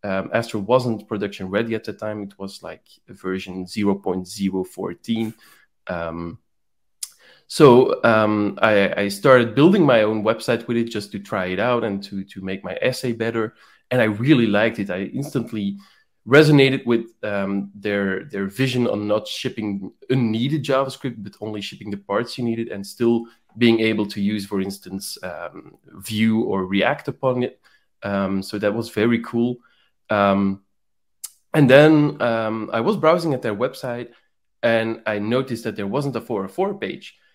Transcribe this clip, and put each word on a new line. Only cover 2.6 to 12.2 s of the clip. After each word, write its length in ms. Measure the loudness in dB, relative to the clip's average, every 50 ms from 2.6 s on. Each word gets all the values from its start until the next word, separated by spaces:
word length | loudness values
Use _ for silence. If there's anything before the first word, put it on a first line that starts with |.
like, 200 | -16 -16 -16 -16 _ _ -20 _ _ -20
version 580 | -20 -10 -8 -6 -6 -6 -6 -10 -10 -10 -10
zero 280 | -8 -6 -2 0 0 0
point 340 | 0 -2 -4 -4 -4 -6 -8
zero 340 | -8 -4 -4 -2 -2 -2
fourteen. 720 | -6 -6 -8 -10 -8 -8 -8 -10 -6 -4 -4 -2 -4 -6 -8 _ -20 -20 _ _ _ _ _ _ -10
Um, 520 | -8 -8 -6 -6 -8 -8 -8 -10 -10 -12 -16 _ _ _ _ _ _ _ _ _ _ _ -16 -16 -16 _ _ _ -20 -20 _ _
so, 580 | -6 4 8 8 10 10 10 6 4 0 2 4
um, 540 | 4 4 4 4 2 2 0 -2 -2 0 2
I, 440 | 2 4 4 4 4 2 0 -2 -2
I 40 | -4
started 460 | -4 2 6 8 8 8 6 4 2
building 320 | 4 6 6 6 6 6
my 160 | 6 6 4
own 200 | 4 2 0 0
website 440 | 0 0 0 0 0 -2 -2 -2 -2
with 100 | -2 -2
it 140 | -2 -2 -2
just 200 | -4 -8 -8 -8
to 60 | -12 -12
try 280 | -10 -6 -6 -4 -4
it 120 | -4 -2 -2
out 240 | 0 0 0 0
and 200 | -2 -4 -6 -6
to, 220 | -8 -10 -10 -12